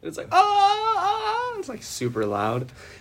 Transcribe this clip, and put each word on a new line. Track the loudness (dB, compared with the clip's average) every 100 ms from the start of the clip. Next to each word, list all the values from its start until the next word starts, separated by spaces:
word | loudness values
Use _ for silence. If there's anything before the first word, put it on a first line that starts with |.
And | -10
it's | -10
like, | 2
"Ah, | 4
ah, | 6 6 4 4 0 0
ah," | 0 -2 -2 -4 -4 -6
it's, | -10
like, | -10
super | -12 -6 -4 -2 -2
loud. | 0 0 -2 -6 -12 -20 -20